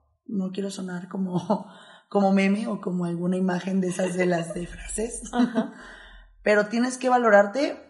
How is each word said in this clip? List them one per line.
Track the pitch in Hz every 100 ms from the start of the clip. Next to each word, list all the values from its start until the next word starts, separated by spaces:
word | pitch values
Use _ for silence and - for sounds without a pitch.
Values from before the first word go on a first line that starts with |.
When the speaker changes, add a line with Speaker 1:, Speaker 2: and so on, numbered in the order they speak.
| _ _ -
Speaker 1:
no | 208 185
quiero | 185 196
sonar | 196 185 180 180
como, | 196 190 180
<laughs> | - 208 - - - - _
como | 202 196
meme | 196 196 202 233
o | 196
como | 190 180 175
alguna | 170 180 185
imagen | 185 180 185 190
de | 180
esas | 175 185 180
de | 180
las | 170 165
de | 180 175
frases, | - - - 226 - 226
Speaker 2:
Ajá. | 240 240 220 - - - - -
Speaker 1:
<laughs> | - - _
pero | - 208 208
tienes | 233 254 254
que | 254
valorarte | 247 233 202 202 226 311 - -